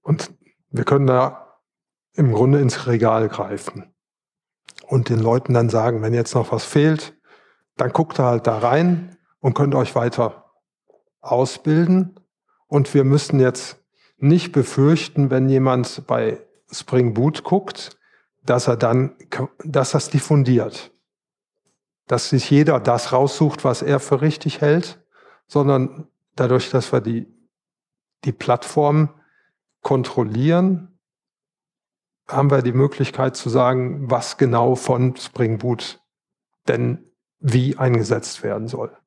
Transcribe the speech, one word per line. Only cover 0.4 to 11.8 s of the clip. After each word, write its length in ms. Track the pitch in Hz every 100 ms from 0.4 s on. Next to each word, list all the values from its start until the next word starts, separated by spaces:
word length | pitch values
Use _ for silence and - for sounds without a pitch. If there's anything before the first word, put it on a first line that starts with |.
| _ _ _
wir 140 | 123
können 220 | 120 139 135
da 540 | 127 135 - - _ _ _ _ _ _
im 180 | - 143
Grunde 280 | 110 127 143
ins 260 | 135 - -
Regal 420 | 117 113 110 110
greifen 640 | - 98 101 - - 95 _ _ _ _ _ _ _ _ - -
und 220 | 131 117
den 100 | 117
Leuten 360 | 113 120 123
dann 140 | 120 113
sagen, 340 | 113 117 117
wenn 120 | 110
jetzt 200 | 117 113
noch 180 | 131 113
was 120 | 113
fehlt, 520 | - 151 147 156 - - _ _ _ _ _ _
dann 160 | 127
guckt 280 | - 160 -
ihr 40 |
halt 220 | 127 120 117
da 120 | 110
rein 580 | 120 123 175 175 - - _ _
und 140 | 135
könnt 200 | 123 143
euch 200 | 135 123
weiter 580 | - 120 - 113 - _ _ _ _ _ _ _ _
ausbilden. 1000 | - 123 131 - - 156